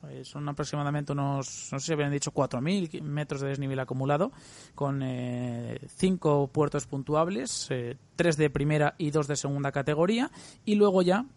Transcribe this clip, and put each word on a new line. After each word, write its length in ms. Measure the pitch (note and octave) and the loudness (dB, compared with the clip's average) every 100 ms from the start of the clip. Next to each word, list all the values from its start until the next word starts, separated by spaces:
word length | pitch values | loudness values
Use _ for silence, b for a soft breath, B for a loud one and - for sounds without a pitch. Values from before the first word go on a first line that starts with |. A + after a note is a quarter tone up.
| D3 | -14
Eh, 140 | C3+ | -14
son 240 | B2+ D3 D3 | -12 -8 -6
aproximadamente 640 | C#3+ D3+ D3+ C#3+ D3 C#3+ | -4 -4 -2 -2 -2 -2
unos, 560 | C#3+ C#3 C#3 C3 - - | -2 0 0 -4 -8 -8
no 80 | C3+ | -6
sé 80 | C3+ | -2
si 60 | |
habían 180 | D#3 C#3+ | 0 2
dicho 220 | C#3+ - | 0 -2
cuatro 280 | - C#3 B2+ | 0 0 0
mil 300 | C#3+ G3 E3+ D#3+ | 0 0 -2 -6
metros 420 | D3+ D3 D3 C#3+ | -6 -4 -4 -4
de 60 | C#3 | -4
desnivel 280 | C#3 C#3 C3+ | -4 -2 -2
acumulado, 540 | B2+ B2+ C3+ D3 G#3 B B B B | -4 -2 0 2 0 B B B B
con, 280 | - C#3 C#3 | -6 -4 -2
eh, 720 | C3 B2+ B2 B2 B2 A#2 A#2 A#2+ C3+ | -4 -4 -4 -4 -6 -6 -8 -10 -12
cinco 640 | - F#3 F#3 D#3+ C#3+ C#3 | 0 2 2 4 4 2
puertos 400 | - D3 D3+ - | 2 0 0 -4
puntuables, 800 | C#3 C3+ D3+ E3 G3+ B3+ - - | -8 -2 0 0 -2 -6 -8 -4
eh, 260 | C3+ A#2+ C3 _ - | -4 -4 -10 _ 0
tres 200 | E3+ D3+ | 2 4
de 140 | D3+ | 2
primera 460 | D3 C#3+ D3+ D3 - | 2 2 4 2 2
y 140 | D3+ | 0
dos 160 | D3+ C#3+ | 0 0
de 80 | C#3+ | -2
segunda 340 | C#3+ C#3+ C#3 | -2 -2 -2
categoría, 640 | C#3 C3+ D3+ F3 A3+ C4 B B B | -2 0 2 4 2 0 B B B
y 100 | - | 0
luego 280 | G#3 G#3 F#3 | 6 6 6
ya 220 | F3+ F#3 C4 | 4 2 0